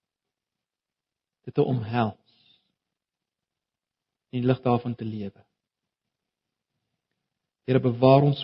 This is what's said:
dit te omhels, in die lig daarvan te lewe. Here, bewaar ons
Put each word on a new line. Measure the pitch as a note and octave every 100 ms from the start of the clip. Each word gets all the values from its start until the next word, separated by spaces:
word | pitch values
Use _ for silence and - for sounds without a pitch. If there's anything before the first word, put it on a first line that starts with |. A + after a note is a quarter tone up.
| _ _ _ _ _ _ _ _ _ _ _ _ _ _
dit | -
te | C3+ C#3+
omhels, | B2+ G#2+ A#2+ A2 - _ _ _ _ _ _ _ _ _ _ _ _ _ _ _ _ _ _ _ _ _
in | B2+
die | B2
lig | B2+
daarvan | B2+ A#2+ B2
te | A#2+
lewe. | A2+ G#2+ G2 - _ _ _ _ _ _ _ _ _ _ _ _ _ _ _ _ _ _ _ _ _ _ -
Here, | B2+
bewaar | B2+ A#2 C3 C3+ C#3+
ons | C#3